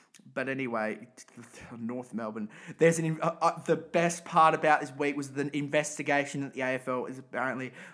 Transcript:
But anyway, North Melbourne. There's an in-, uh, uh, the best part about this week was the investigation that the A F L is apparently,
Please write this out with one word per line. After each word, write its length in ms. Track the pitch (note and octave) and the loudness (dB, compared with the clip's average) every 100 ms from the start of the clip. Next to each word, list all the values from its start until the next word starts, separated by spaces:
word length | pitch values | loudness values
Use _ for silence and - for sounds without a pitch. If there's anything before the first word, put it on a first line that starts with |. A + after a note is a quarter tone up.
| _ - - | _ -20 -12
But 160 | C3+ C3 | -6 -4
anyway, 600 | C3+ B2+ A#2 A2 G#2+ - - - - A#2 - - A#2 | -4 -4 -2 -2 -4 -10 -20 -20 -20 -20 -20 -16 -10
North 360 | A#2 B2 B2 | -6 -6 -8
Melbourne. 340 | G#2+ A2 A2 G#2+ - - - | -6 -6 -6 -8 -10 -16 4
There's 200 | E3 E3 | 4 4
an 60 | |
in-, 160 | D#3+ D#3 | 0 0
uh, 160 | D#3+ - | 0 2
uh, 180 | D#3+ D#3+ | 0 0
the 160 | D#3+ D#3+ | 0 0
best 480 | E3 F3 E3+ E3+ | 2 2 2 0
part 300 | - E3+ D#3+ | 0 6 6
about 260 | D#3 D#3 D3 | 6 4 4
this 100 | C#3+ C3+ | 2 -2
week 180 | C#3+ | -2
was 160 | D3 C3+ | -2 -6
the 220 | C3 C#3+ | -4 -2
investigation 840 | D3+ C#3+ D3+ D3 - D3 C#3+ C#3 C#3+ | -2 0 0 0 -4 0 0 0 -4
that 140 | C#3 | -6
the 80 | B2+ | -4
A 60 | C3 | -2
F 200 | C3 C3 | -2 -2
L 160 | B2+ | -4
is 140 | G#2+ C3 | -4 -8
apparently, 540 | C3 - B2+ B2 B2+ - - | -8 -4 -2 -4 -8 -12 -18